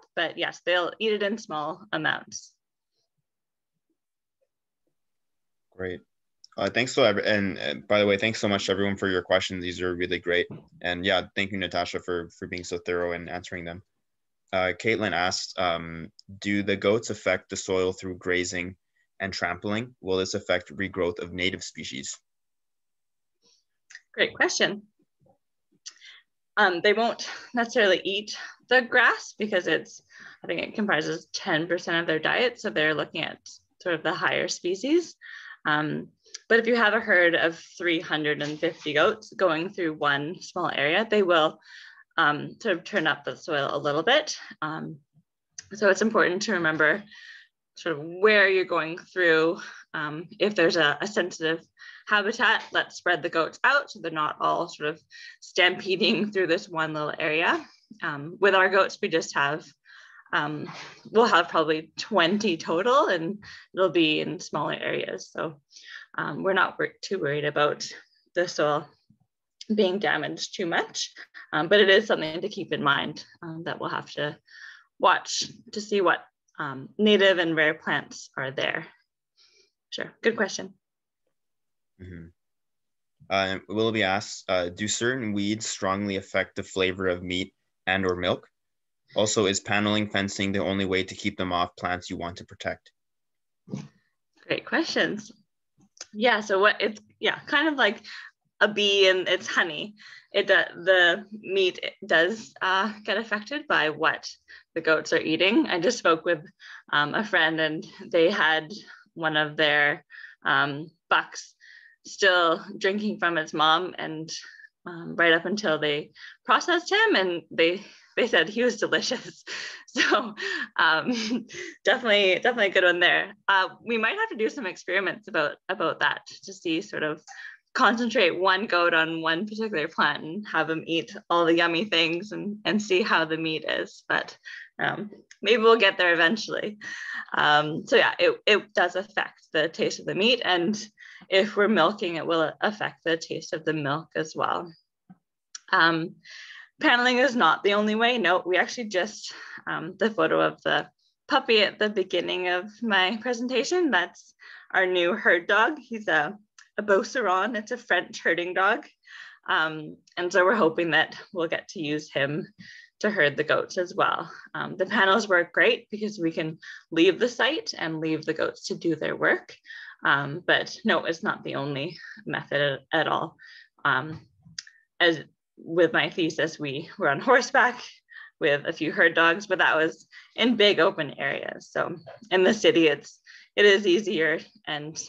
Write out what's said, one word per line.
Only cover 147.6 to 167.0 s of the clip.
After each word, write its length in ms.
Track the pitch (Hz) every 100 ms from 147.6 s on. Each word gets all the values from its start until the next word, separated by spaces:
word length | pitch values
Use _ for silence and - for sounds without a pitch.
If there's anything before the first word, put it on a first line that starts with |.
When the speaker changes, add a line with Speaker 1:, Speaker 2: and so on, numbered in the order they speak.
Speaker 1:
the 100 | 196
only 220 | 202 214
way. 220 | 220 233 247
No, 260 | 170 180
we 120 | 175 180
actually 320 | 233 - 214
just, 440 | 185 196 - - - - - -
um, 280 | 151 160 -
the 100 | 220
photo 300 | 208 160 160
of 220 | 160 151
the 240 | 151 151 - _ _ _ -
puppy 340 | 269 262 220
at 160 | 196 -
the 120 | 214
beginning 580 | 208 190 175 175 180 180
of 220 | 180 208 -
my 360 | 233 196 185 220
presentation, 680 | 254 233 247 254 277 359 320
that's 420 | 185 180 - - _ - - -
our 140 | 180
new 280 | 185 185 175
herd 320 | 214 220 175 170
dog. 300 | 208 233 302
He's 300 | - 226 208
a, 300 | 156 151 208 _ _ - -
a 40 |
Beauceron. 720 | 208 196 226 269 208 185 208 214
It's 140 | 214
a 60 | 240
French 440 | - - - -
herding 320 | 233 175 175
dog. 320 | 185 196 269 - _ - - - - -
Um, 480 | 185 160 156 156 175 _
and 160 | - 175
so 140 | 185
we're 100 | 185
hoping 360 | 220 160 160 170
that 260 | 156 - - -
we'll 140 | 185 165
get 200 | - -
to 120 | 190
use 280 | 147 151 151
him 360 | 147 139 151 - - - - - -
to 80 | 208
herd 260 | 196 143
the 80 | 135
goats 340 | 147 135 - -
as 160 | 180
well. 380 | 180 143 - 165 - -
Um, 240 | 156 147 160
the 80 |
panels 420 | 185 220 - 226 208
work 240 | 175 170
great 380 | - 190 247 -
because 260 | 208 208 208
we 140 | 165
can 280 | 165 160 160 - - -
leave 280 | 165